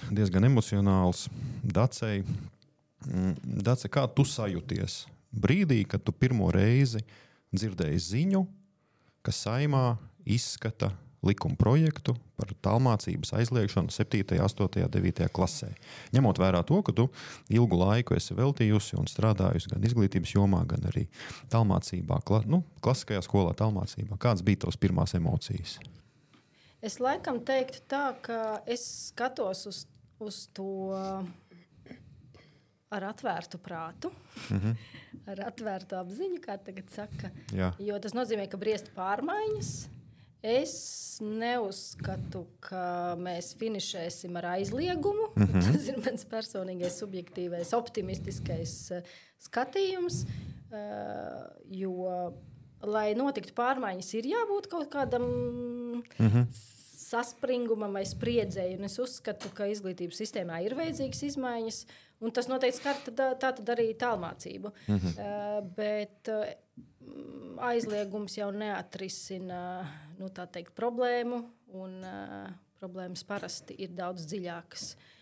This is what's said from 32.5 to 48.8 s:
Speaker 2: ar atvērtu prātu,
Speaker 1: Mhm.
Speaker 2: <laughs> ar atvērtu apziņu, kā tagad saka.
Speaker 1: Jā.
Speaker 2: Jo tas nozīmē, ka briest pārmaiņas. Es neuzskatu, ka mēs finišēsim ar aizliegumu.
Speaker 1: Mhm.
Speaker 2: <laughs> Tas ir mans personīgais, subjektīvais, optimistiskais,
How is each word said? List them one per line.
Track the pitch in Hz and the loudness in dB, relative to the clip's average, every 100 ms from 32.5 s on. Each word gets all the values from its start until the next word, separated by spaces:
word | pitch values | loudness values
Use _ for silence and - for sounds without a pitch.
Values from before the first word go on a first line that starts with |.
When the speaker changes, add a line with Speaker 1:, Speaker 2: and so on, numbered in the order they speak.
| _ _ _ _ | _ _ _ _
Speaker 2:
ar | 208 | -6
atvērtu | 190 220 254 165 - 170 | -6 -6 -4 -4 -6 -12
prātu, | - 165 165 - 349 - - - - | -10 -10 -10 -10 -10 -10 -16 -16 -4
Speaker 1:
Mhm. | 101 101 113 - - | 0 0 -2 -6 -20
Speaker 2:
<laughs> | - - - | -20 -18 -12
ar | 196 | -10
atvērtu | 220 196 220 190 190 185 | -10 -8 -6 -6 -6 -8
apziņu, | 180 208 381 349 | -8 -6 -6 -6
kā | - 196 | -8 -12
tagad | - 190 190 | -12 -14 -14
saka. | - 208 - 190 - - | -12 -12 -10 -12 -12 -8
Speaker 1:
Jā. | 95 92 87 | -2 -2 -2
Speaker 2:
Jo | 208 202 | -4 -4
tas | 208 | -4
nozīmē, | 233 254 220 196 | -4 -2 -2 -4
ka | 196 | -4
briest | 208 214 - | -2 -2 -4
pārmaiņas. | - 185 208 285 415 440 427 - - - - - - - _ | -6 -2 -2 -2 -2 -2 -4 -6 -8 -12 -16 -20 -20 -20 _
Es | 220 247 320 - - - - - | 0 0 0 -6 -10 -10 -10 -8
neuzskatu, | 214 214 233 247 208 196 - - - 190 - 190 170 - | -6 -4 -2 -2 -2 -6 -10 -8 -8 -6 -8 -10 -12 -16
ka | - 185 180 175 175 | -12 -6 -4 -2 -4
mēs | 175 180 175 175 - | -4 -6 -6 -8 -6
finišēsim | 226 208 - 190 170 - 185 175 | -6 -4 -6 -6 -8 -8 -8 -6
ar | 175 | -4
aizliegumu. | 180 202 240 349 349 381 415 440 | -2 -2 -2 -2 0 0 0 2
Speaker 1:
Mhm. | - - 185 | 4 6 6
Speaker 2:
<laughs> | 98 | 6
Tas | 151 262 | 4 2
ir | 269 | -2
mans | 240 233 - | -4 -4 -6
personīgais, | 220 220 196 185 180 180 180 | -8 -6 -6 -6 -4 -4 -4
subjektīvais, | 208 190 175 - 180 175 170 | -8 -10 -10 -6 -4 -4 -2
optimistiskais, | 233 240 - 185 190 - - - 170 165 - | -2 -2 -4 -4 -6 -6 -6 -4 -4 -4 -8